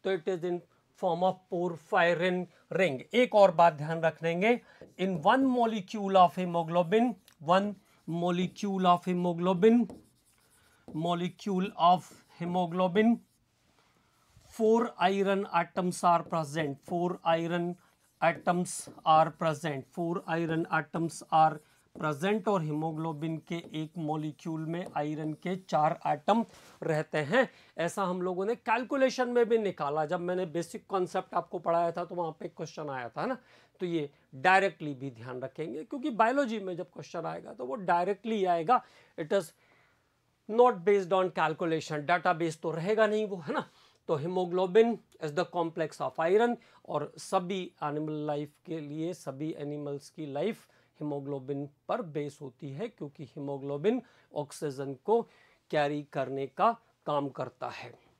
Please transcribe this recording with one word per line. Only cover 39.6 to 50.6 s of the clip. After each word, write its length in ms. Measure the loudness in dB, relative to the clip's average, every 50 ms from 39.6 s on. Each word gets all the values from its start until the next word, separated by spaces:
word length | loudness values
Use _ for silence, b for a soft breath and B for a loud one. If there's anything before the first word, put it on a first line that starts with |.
| b b b b b b b b b b b b _ _ _ _ _ -2
not 300 | 6 6 6 6 6 2 2
based 280 | 4 4 4 2 2
on 180 | 2 2 2 0
calculation, 760 | 0 0 0 0 0 -2 -2 -2 0 -2 -2 -4 -6 -4 0
database 540 | 0 0 2 2 0 0 2 0 -4 -4 -4
तो 80 | -6 -6
रहेगा 360 | -4 -4 -2 -2 2 2 2
नहीं 200 | 2 2 -2 -2
वो, 100 | -4 -6
है 160 | -10 -6 -4 -4
ना। 100 | -4 -6 b b b b b b b _ -4
तो 100 | -2 -2
hemoglobin 800 | -2 -2 -2 -2 -2 0 0 0 0 4 6 6 6 6 2 -4 _ _ _ _ -8
is 80 | -4
the 120 | -2 -2 -4 -2 -2
complex 440 | -2 -2 -2 -2 -4 -6 -6 -4 -6
of 200 | -6 -6 -4 -2
iron, 360 | 0 4 4 4 4 2 0 b b b b b b -6
और 240 | -4 -4 -4 -6 -10 -16
सभी 540 | -8 -2 -2 -2 -2 -2 -6 -6 -6 -10 _ _
एनिमल 300 | -6 -6 -4 -4 -6 -6
लाइफ 400 | -6 -6 -4 -4 -4 -4 -6 -8 _ _ _
के 140 | -10 -10 -10
लिए, 320 | -8 -10 -8 -6 -6 -6 -8
सभी 400 | -8 -10 -12 -8 -8 -8 -8 -8 -8
एनिमल्स 520 | -8 -8 -8 -8 -8 -8 -10 -10 -12 -16
की 160 | _ -12 -12
लाइफ 400 | -8 -6 -4 -4 -4 -4 -6